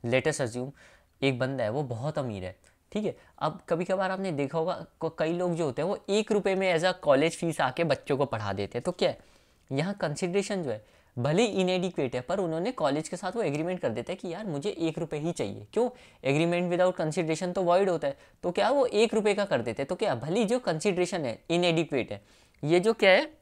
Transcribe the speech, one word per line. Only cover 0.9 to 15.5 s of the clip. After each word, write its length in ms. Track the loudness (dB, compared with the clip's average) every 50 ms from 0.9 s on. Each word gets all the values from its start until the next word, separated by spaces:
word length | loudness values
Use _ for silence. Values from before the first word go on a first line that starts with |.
| -20 _ _ _ _ _
एक 180 | 0 0 0 0
बंदा 240 | -2 -4 -2 -2 -2
है 60 | -2
वो 140 | -2 -4 -4
बहुत 340 | -4 -6 -6 -6 -6 -4 -4
अमीर 240 | -4 -4 -6 -6 -8
है, 120 | -10 -12 _ _ -20 _ _ _ _
ठीक 140 | -8 -4 -4
है, 100 | -4 -6 -8 -16 _ _ -6
अब 220 | -4 -4 -4 -6 -4 -2
कभी 160 | -2 -2 0
कभार 260 | -2 0 0 0 -2
आपने 200 | -2 -2 -4 -4
देखा 260 | -2 -2 -2 -2 0 -2
होगा 160 | -2 -2 -4 -6 -8 -16 _ _
को-, 100 | -6 -6 -2 -2
कई 140 | -2 0 0
लोग 220 | 0 0 0 0
जो 100 | 0 0
होते 160 | -2 0 -2
हैं 80 | -2 -2
वो 80 | -2 -4 -2 0
एक 220 | 0 0 2 2
रुपये 240 | 2 2 2 2 2
में 180 | 2 2 2 2
as 100 | 4 2
a 100 | 2 0 0 4 4
college 320 | 6 6 6 2 0 0
fees 220 | -4 -4 0 0
आके 220 | 0 0 2 0 2
बच्चों 320 | 2 2 0 2 -2 0 2
को 80 | 2
पढ़ा 280 | 0 0 -4 -4 -4 -2
देते 240 | -2 -4 -4 -4 -4
हैं। 60 | -4
तो 80 | -4
क्या 180 | -2 0 0 0
है, 80 | 0 -2 -14 _ _ _ _ _ _ _ _ _
यहाँ 220 | -2 -2 -2 -2 -4 -4
कंसीडरेशन 600 | -4 -4 -2 -2 -4 0 0 -2 -2 0 -2 -4 -2
जो 80 | -4
है 140 | -6 -6 -8 _ _ _ _ _ _ -4
भले 260 | 0 2 4 4 2
ही 180 | 2 2 2
इनएडिक्वेट 540 | 2 2 2 0 0 -2 -2 -2 -2 -2 -2
है 40 | -4
पर 180 | -4 -2 -2 -2
उन्होंने 320 | 0 -2 -2 -2 -2 -4
कॉलेज 360 | -2 0 0 0 0 0 -2 -6
के 80 | -10 -6
साथ 180 | -6 -6 -4
वो 60 | -2
एग्रीमेंट 380 | -2 -2 0 -2 -2 -4 -4 -4
कर 100 | -4 -4
देते 220 | -4 -4 -6 -6
हैं 80 | -8 -8
कि 60 | -8 -8
यार 180 | -8 -8 -6
मुझे 240 | -6 -6 -4 -4 -6
एक 280 | -4 -2 -2 -2 -2 -4
रुपये 200 | -6 -6 -6 -4
ही 120 | -4 -4
चाहिए। 340 | -4 -4 -6 -6